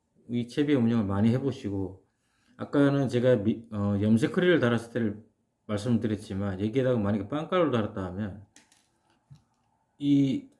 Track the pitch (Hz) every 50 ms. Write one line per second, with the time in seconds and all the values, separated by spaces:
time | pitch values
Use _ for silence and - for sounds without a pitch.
0 | _ _ _ _ _ - 120 120 120 - - 151 147 147 147 127 113 113 120 117
1 | 104 98 98 98 107 117 117 131 139 139 123 - - 104 101 98 95 90 - -
2 | _ _ _ _ _ _ _ _ _ _ _ - 107 - - 143 143 139 139 139
3 | 135 120 123 123 120 127 127 110 98 107 117 - - - 110 104 101 101 101 98
4 | 104 107 113 110 147 160 - 190 175 180 175 139 123 120 120 113 113 - - 123
5 | 113 104 98 - - _ _ _ _ _ _ _ _ - 107 101 101 127 117 104
6 | 110 110 107 101 - - 98 95 101 101 92 90 104 110 110 135 123 127 127 117
7 | 101 101 107 104 98 - 143 151 160 165 190 185 170 143 120 113 104 - - 104
8 | 95 90 90 98 107 98 87 98 101 _ _ - _ _ _ _ _ _ _ _
9 | _ _ _ _ _ _ - - _ _ _ _ _ _ _ _ _ _ _ -
10 | 143 143 143 139 139 135 120 95 - - _ _